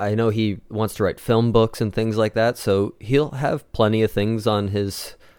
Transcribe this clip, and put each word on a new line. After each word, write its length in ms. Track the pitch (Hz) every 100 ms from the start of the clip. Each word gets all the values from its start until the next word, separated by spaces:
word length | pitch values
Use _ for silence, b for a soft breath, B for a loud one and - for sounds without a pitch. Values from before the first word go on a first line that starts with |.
I 140 | 104
know 160 | 107 113
he 300 | 107 110 92 -
wants 240 | 107 107
to 100 | -
write 160 | 98 85
film 320 | - 117 117
books 300 | 113 113 -
and 100 | 110
things 240 | 98 113 107
like 160 | 107
that, 240 | 110 113 127
so 380 | - 98 101 -
he'll 340 | 104 139 151
have 380 | 131 143 160 -
plenty 300 | - 110 110
of 80 | 110
things 360 | - 104 113 110
on 220 | 104 101
his 480 | 101 98 - - - b